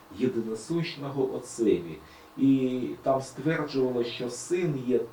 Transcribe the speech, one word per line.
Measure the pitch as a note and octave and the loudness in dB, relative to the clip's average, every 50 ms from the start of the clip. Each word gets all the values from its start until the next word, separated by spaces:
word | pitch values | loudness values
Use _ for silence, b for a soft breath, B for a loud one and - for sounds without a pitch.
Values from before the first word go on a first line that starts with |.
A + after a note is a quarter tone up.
| B - F#2+ G2+ | B -16 -4 0
єдиносущного | B2+ B2 A#2+ A2+ A2 A2 A2 - - - E3 E3 D#3 - - C#3 C#3+ C3+ C#3 C#3 - - - | 0 0 0 0 -2 -4 -6 -6 -4 -2 -2 -2 -2 -2 -6 -8 -8 -4 -2 -2 -2 0 -2
отцеві. | - - - - A#2 A2+ G2 - - - D#2+ - B B B B B B B B B2+ | -6 -8 -10 -2 2 4 4 4 4 0 -6 -12 B B B B B B B B 4
І | C3+ C3+ C3+ C3 B2+ B2+ B2+ B2+ - - - - | 6 6 6 6 4 2 0 -2 -2 -4 -6 -2
там | - - - C3 | 0 0 2 2
стверджувало, | - - - D3 C3 D#3+ E3 D3+ D3+ - C#3 C3+ B2+ B2 B2 A#2+ A#2 | -2 -6 -10 -2 0 0 0 0 -2 0 0 2 2 2 2 0 -2
що | - - - B2 A#2+ | -2 -4 -6 -6 -6
син | - - - - F3 F#3 F3 D#3 C#3 B2+ A#2+ | -6 -8 -4 -2 0 0 2 0 0 0 0
є | B2 A#2+ A2+ - - | 2 2 2 0 -2